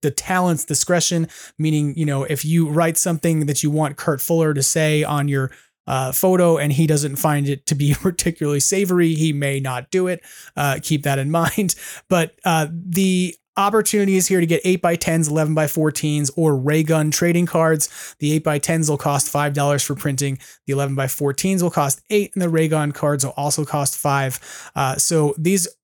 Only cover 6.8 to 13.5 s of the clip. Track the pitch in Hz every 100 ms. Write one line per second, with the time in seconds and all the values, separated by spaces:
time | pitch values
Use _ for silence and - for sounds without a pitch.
6.8 | 160 151 147 139 160 147 143 139 - 147
7.8 | 143 143 190 170 - 165 147 147 - 190
8.8 | 196 180 170 156 160 143 143 139 135 123
9.8 | 127 185 185 175 - - - - 143 135
10.8 | - 156 147 139 139 165 160 - 190 -
11.8 | - - _ 185 160 _ - 160 151 165
12.8 | 180 170 190 185 180 - _